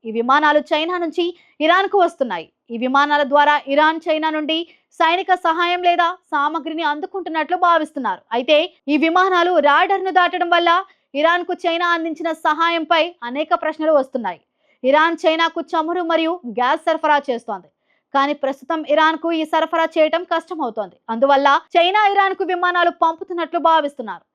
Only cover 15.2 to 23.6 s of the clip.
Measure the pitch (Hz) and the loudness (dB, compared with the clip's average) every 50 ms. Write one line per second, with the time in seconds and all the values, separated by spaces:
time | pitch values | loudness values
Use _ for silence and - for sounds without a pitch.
15.2 | - 320 320 320 330 320 320 339 - _ - 330 311 320 339 359 349 330 330 320 | 0 0 0 2 -2 -2 -2 -6 -8 _ -4 -4 -2 -2 -4 -4 -2 -2 -2 0
16.2 | 320 320 349 349 294 240 202 233 247 254 302 320 - 339 320 320 320 302 294 285 | 0 -2 -4 -6 -8 -10 -4 -2 -2 -2 -2 -2 0 -2 -2 0 0 0 0 0
17.2 | 285 - 240 233 _ - 208 185 _ _ _ _ _ _ _ _ _ _ - 277 | 0 -4 -6 -6 _ -10 -12 -12 _ _ _ _ _ _ _ _ _ _ -2 0
18.2 | 277 285 294 285 - 269 277 - - - 330 311 302 - 294 311 311 311 320 302 | 0 0 -2 -4 -4 -6 -6 -8 -8 -8 -6 -6 -2 0 2 4 4 2 0 -2
19.2 | 320 330 339 320 311 302 - 320 320 320 349 330 330 320 330 330 311 311 311 339 | -4 -4 -2 -2 -4 -2 0 -2 -2 0 0 -2 -2 -2 0 0 0 2 0 -4
20.2 | 359 _ 339 330 320 _ 370 320 285 233 214 220 202 180 - _ _ - 226 226 | -4 _ -6 -6 -4 _ -8 -6 -6 -6 -6 -8 -10 -10 -12 _ _ -8 -2 0
21.2 | 269 277 285 269 277 277 277 330 - _ - 349 339 359 392 427 427 403 403 392 | 2 4 4 4 4 4 2 2 -2 _ 0 2 2 2 2 2 2 2 2 2
22.2 | 392 381 381 381 392 320 370 349 359 359 349 349 349 339 339 _ 339 330 330 330 | 2 0 0 -4 -4 -4 -2 -2 -2 -2 0 0 0 0 0 _ -2 -2 -2 -4
23.2 | 381 _ 359 339 330 - 330 339 | -10 _ -6 -6 -6 -4 -4 0